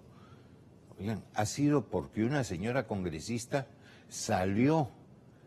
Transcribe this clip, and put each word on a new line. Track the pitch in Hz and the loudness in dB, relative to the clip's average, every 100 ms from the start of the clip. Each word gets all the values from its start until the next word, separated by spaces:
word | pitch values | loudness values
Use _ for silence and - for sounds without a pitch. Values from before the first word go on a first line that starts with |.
| - - - - - - - - - - | -16 -20 -20 -20 -20 -20 -20 -20 -20 -8
oigan, | 98 98 - | -6 -6 -6
ha | - | -2
sido | - - 147 147 104 | -2 2 2 2 2
porque | 92 71 101 | -4 -4 0
una | 113 147 | 0 0
señora | 123 85 110 131 - | -2 -4 -2 -2 -2
congresista | 101 90 78 92 117 - 139 131 - - - - | -2 -2 -4 -6 -6 -2 -4 -4 -12 -20 -20 -16
salió | - - 101 92 101 135 160 139 - - - - - | -10 0 2 2 4 4 4 2 -4 -20 -20 -20 -20